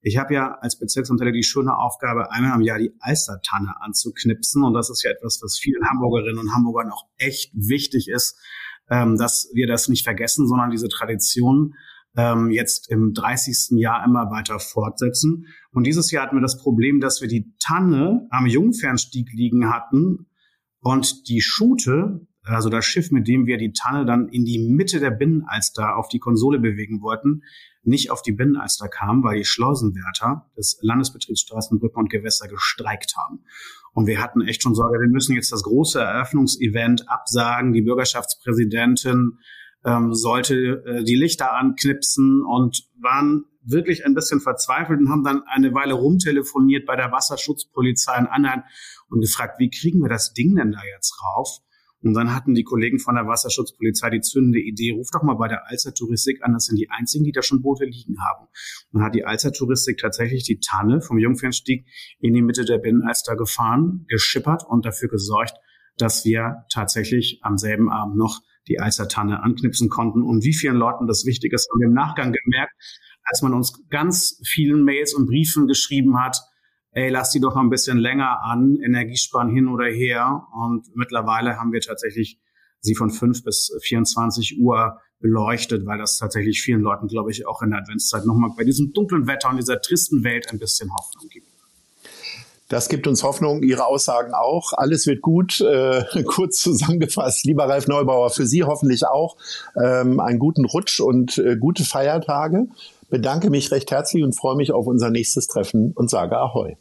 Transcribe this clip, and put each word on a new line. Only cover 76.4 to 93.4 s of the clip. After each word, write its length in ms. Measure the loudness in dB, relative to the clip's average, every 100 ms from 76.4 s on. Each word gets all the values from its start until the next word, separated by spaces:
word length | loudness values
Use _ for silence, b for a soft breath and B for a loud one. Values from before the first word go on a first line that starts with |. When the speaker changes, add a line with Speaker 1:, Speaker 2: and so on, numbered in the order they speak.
| -10 _ _ _ _
Speaker 1:
"Ey, 180 | -4 0
lass 200 | 0 0
die 100 | 2
doch 160 | 2 4
noch 60 |
ein 80 | 2
bisschen 280 | 2 2 2
länger 440 | 2 0 0 -2
an, 340 | -2 2 4 4
Energiesparen 680 | 2 0 0 -4 -2 0 2
hin 180 | 2 2
oder 180 | 2 -2
her." 600 | 0 -2 0 0 -2 -8 -8
Und 300 | -4 -4 -4
mittlerweile 640 | -6 -4 -2 0 0 0 -2
haben 140 | -2
wir 80 | -4
tatsächlich 600 | -6 -6 -6 -4 -6 -6 _ _ _ _
sie 140 | -2
von 160 | 0 -2
fünf 320 | 0 0 0
bis 340 | -4 -4 -4 -6
vierundzwanzig 760 | -2 0 0 0 -2 -2 -4 2
Uhr 400 | 2 2 0 B B _
beleuchtet, 640 | 0 2 0 -2 -2 -4
weil 140 | -4 -6
das 180 | -4 -4
tatsächlich 460 | -4 -2 0 -2
vielen 180 | 0 2
Leuten, 280 | 2 -2 -4
glaube 240 | -4 -4
ich, 140 | -6 -8
auch 140 | -4
in 80 | -2
der 100 | -4
Adventszeit 440 | -6 -6 -4 -2
nochmal 260 | 2 2 2 0
bei 80 |
diesem 280 | 0 2 0
dunklen 340 | 0 0 0 0
Wetter 240 | -2 -2
und 60 | -2
dieser 240 | -2 -4
tristen 420 | 0 0 2 0
Welt 240 | 0 -2 -6
ein 80 | -10
bisschen 320 | -6 -6 -4
Hoffnung 340 | -8 -10 -18 -20
gibt. 200 | -20 _ _ _ _ _ _ B B B B B B _
Speaker 2:
Das 200 | -4 -2
gibt 180 | -2 0
uns 160 | 0
Hoffnung, 400 | 0 0